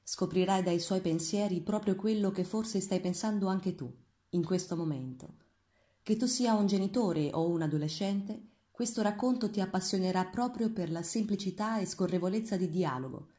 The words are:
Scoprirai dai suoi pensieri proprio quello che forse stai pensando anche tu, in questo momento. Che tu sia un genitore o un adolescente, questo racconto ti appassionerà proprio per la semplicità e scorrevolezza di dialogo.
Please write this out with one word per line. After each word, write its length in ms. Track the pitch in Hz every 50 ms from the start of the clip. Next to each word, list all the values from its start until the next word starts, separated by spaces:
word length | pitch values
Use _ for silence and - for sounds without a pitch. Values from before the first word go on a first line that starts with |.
| -
Scoprirai 580 | - - - 185 175 170 185 185 185 196 190
dai 180 | 190 180 175 175
suoi 220 | 170 - 196 185
pensieri 600 | 185 170 160 165 160 - 208 202 208 196 180 170
proprio 340 | 160 - 202 208 208 208 185
quello 340 | 196 - 220 220 208 202 196
che 140 | 196 - 180
forse 360 | 180 - 220 220 - - 190
stai 180 | 185 - 190 180
pensando 480 | 190 185 180 - - 214 208 202 196
anche 260 | 190 190 190 - 185 -
tu, 180 | - 135 123 - - - _ _ _ _ _
in 160 | - 175 160
questo 300 | 165 185 180 180 - 170
momento. 640 | 165 165 156 143 131 131 131 127 127 - - - - _ _ _ _ _ _ _ _ _ _ _ _ -
Che 140 | - 214
tu 100 | 220 254
sia 260 | 247 - - 247 233 220
un 140 | 208 202
genitore 640 | 190 202 190 196 196 - 254 220 180 165 156 147 143 -
o 140 | 160 165
un 160 | 175 170 160 160
adolescente, 840 | 151 156 151 151 156 - - 196 196 202 202 202 - 214 - - - _ _ _ _
questo 320 | _ - - 202 - 226
racconto 480 | 208 208 208 - 247 254 247 254 220 196
ti 100 | - 202
appassionerà 640 | 185 196 - 208 - - 202 190 185 185 185 185 185
proprio 460 | 185 - 240 247 247 254 - 226 220
per 200 | 226 190 175 156
la 100 | 165 170
semplicità 800 | 170 - - 226 208 214 202 185 202 185 180 202 214 220 226 214
e 80 | 185
scorrevolezza 680 | - - - 185 165 185 175 175 185 202 220 220 - 202
di 120 | 175 185 170
dialogo. 600 | 160 185 175 147 127 127 131 127 - - 151 - _